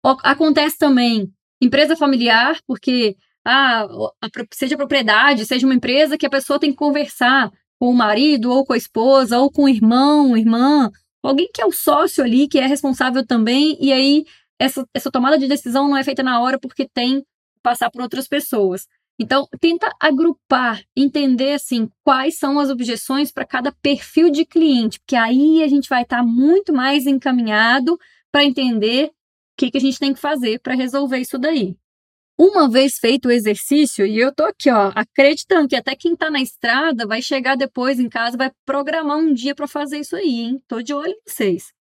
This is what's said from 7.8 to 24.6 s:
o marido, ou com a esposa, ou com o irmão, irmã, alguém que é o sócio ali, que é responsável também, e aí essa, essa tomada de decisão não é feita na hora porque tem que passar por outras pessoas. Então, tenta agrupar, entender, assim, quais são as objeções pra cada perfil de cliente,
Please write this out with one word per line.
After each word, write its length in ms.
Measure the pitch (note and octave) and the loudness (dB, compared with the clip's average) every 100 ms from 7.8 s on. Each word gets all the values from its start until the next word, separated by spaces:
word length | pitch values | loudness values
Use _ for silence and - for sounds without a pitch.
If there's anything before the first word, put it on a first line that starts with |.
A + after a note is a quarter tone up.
| B3 | 0
o 60 | B3 | 2
marido, 560 | A3 G#3+ D4+ C#4 A#3+ | 2 2 2 2 2
ou 140 | B3+ C4+ | 0 0
com 80 | |
a 40 | A#3+ | -4
esposa, 600 | - A3 B3 C4+ B3 A#3+ | -4 -2 4 4 4 0
ou 100 | C#4 | 0
com 140 | - | 2
o 60 | C#4 | 2
irmão, 680 | A3+ A3 B3 C#4 D4+ C#4 A3+ | 4 4 4 4 4 4 4
irmã, 560 | A3+ A3+ C4+ D4 B3 _ _ _ | 2 2 4 4 2 _ _ _
alguém 260 | - C#4 F4+ | -2 -2 -2
que 100 | - | -2
é 40 | G4+ | -4
o 60 | |
sócio 500 | - - C#4+ F4 - | 0 2 2 2 0
ali, 240 | B3 B3 C#4+ | 2 2 2
que 140 | C#4+ | 0
é 80 | C4 | 0
responsável 580 | C#4 C#4 C4 B3+ B3+ A#3+ | -2 -2 -2 -2 -2 -2
também, 520 | A#3+ A3 B3+ D#4 - | 0 2 2 0 0
e 140 | C4+ | 0
aí 320 | C4 C4+ D4 D#4 _ _ _ | 2 2 2 -2 _ _ _
essa, 280 | C4+ C#4 B3+ | -4 -4 -8
essa 180 | C4 C4 | -8 -4
tomada 260 | C4 B3+ D4+ | 0 2 2
de 100 | C4+ | 2
decisão 420 | C#4 B3 B3 C#4 | -2 -2 -2 0
não 80 | C#4 | 0
é 60 | |
feita 200 | C4+ C4+ | -2 -4
na 160 | C4 A#3+ | -2 0
hora 200 | B3 B3+ | -2 -4
porque 280 | B3+ - C4 | -6 -8 -6
tem 340 | - B3 C4+ | -4 -2 -2
que 60 | C4+ _ _ _ | -6 _ _ _
passar 280 | A#3+ A#3+ A#3+ | -4 -2 -4
por 120 | A#3+ | -6
outras 260 | B3 - C4+ | -8 -8 -6
pessoas. 600 | C#4+ - A3+ F#3+ F3+ - _ _ - | -6 -4 -2 -2 -2 -12 _ _ -10
Então, 280 | A3 C4+ C#4 - | -4 -2 -4 0
tenta 340 | E4 F4 A4 - | -2 0 -4 -2
agrupar, 840 | D#4 C4+ E4 - _ B3+ B3 A3 _ - | 0 2 0 -2 _ -2 0 -4 _ -2
entender, 580 | C#4 D4 C#4 A#3+ C4 | 0 0 0 0 0
assim, 340 | C#4+ - A#3+ A3 _ | -4 -4 -4 -4 _
quais 340 | - C4 C#4 E4 | 0 0 0 -4
são 220 | C#4 C#4+ | -4 -2
as 100 | C#4 | -2
objeções 640 | B3 B3 A3+ - C4+ D4 | -4 -6 -8 -4 -4 -4
pra 140 | - - | -6 -8
cada 260 | C4 C4 | -4 -6
perfil 600 | _ C#4+ C#4 - - E4+ | _ -2 -2 -2 2 2
de 120 | C#4+ E4 | 2 -2
cliente, 540 | E4+ | 2